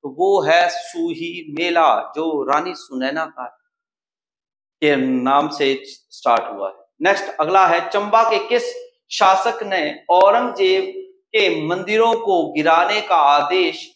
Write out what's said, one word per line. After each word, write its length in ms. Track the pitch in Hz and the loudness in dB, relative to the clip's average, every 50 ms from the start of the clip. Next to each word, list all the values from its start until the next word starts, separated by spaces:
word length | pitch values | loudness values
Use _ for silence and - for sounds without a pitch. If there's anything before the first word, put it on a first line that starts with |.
तो 60 | - 143 | -12 -14
वो 340 | 131 147 180 196 196 190 | -4 -2 0 2 2 2
है 260 | 151 151 160 175 175 180 | 2 4 4 4 4 2
सूही 840 | - - - - - 170 165 170 160 160 170 170 170 175 160 156 143 156 | -2 -6 -12 -12 -8 -6 -6 -6 -6 -8 -10 -10 -10 -12 -14 -12 -6 -4
मेला, 540 | 170 175 170 170 160 143 113 104 - - - | -4 0 2 2 4 4 2 2 -2 -6 -8
जो 280 | 147 160 165 156 143 135 | -6 -4 -4 -4 -4 -2
रानी 300 | 127 139 151 165 180 170 | 0 -2 -2 -2 -4 -10
सुनैना 520 | - - - 139 131 127 135 143 160 160 | -12 -16 -12 -8 -6 -6 -4 -4 -6 -8
का 200 | 151 _ - 127 120 _ _ _ _ _ _ _ _ _ _ _ _ _ _ _ _ _ _ _ _ _ _ _ _ _ _ | -8 _ -14 -16 -16 _ _ _ _ _ _ _ _ _ _ _ _ _ _ _ _ _ _ _ _ _ _ _ _ _ _
के 160 | - 151 143 | 0 2 2
नाम 520 | 131 131 131 131 127 123 131 139 143 147 151 | 2 0 0 -2 -2 0 2 2 2 2 0
से 340 | 147 - 147 135 135 135 - | -2 -2 0 0 0 -2 -6
start 680 | - - - _ _ - - - 131 117 113 - - | -16 -20 -20 _ _ -20 -6 0 2 2 2 0 -4
हुआ 160 | - 98 98 95 | -8 -8 -8 -10
है। 60 | 98 _ _ _ _ _ | -10 _ _ _ _ _
Next 220 | 147 185 196 - - - - - | 0 0 0 0 -2 -10 -4 -4
अगला 260 | 156 156 185 190 190 | -2 2 4 4 4
है, 240 | 175 170 170 - - | 4 2 0 -2 -2
चंबा 320 | - 202 208 208 208 226 | -4 -4 -2 2 2 2
के 260 | 226 226 220 202 202 - | 2 2 0 -2 -2 -2
किस 140 | 240 240 233 - - - - - _ _ _ _ | -2 -2 -2 -4 -10 -12 -16 -18 _ _ _ _
शासक 520 | - - 214 190 190 190 - 233 220 - | -2 2 2 4 4 2 0 -2 -4 -4
ने 420 | 214 202 190 180 151 151 - - _ - | -6 -4 -4 -4 -4 -4 -8 -10 _ 2
औरंगजेब 840 | 175 180 190 202 208 240 247 240 - 185 196 185 190 190 190 - - - - - | 4 6 6 6 6 4 0 -2 -2 0 2 2 2 0 -2 -4 -10 -14 -16 -16
के 560 | _ _ _ _ - 220 202 185 165 160 156 | _ _ _ _ 0 0 0 2 0 -2 -2
मंदिरों 480 | 156 175 190 185 180 214 220 226 233 233 | -4 -4 -4 -4 -2 0 2 2 2 2
को 380 | 233 226 202 190 175 156 - | 0 -2 -2 0 0 0 -2
गिराने 480 | - 151 151 165 160 170 175 190 208 214 | -4 0 2 2 4 4 2 0 -2 -4
का 160 | 208 - 190 | -2 0 2
आदेश 760 | 165 147 143 143 143 135 - 180 185 180 160 - - - - _ | 4 4 4 4 2 2 0 0 0 0 -2 -4 -8 -16 -20 _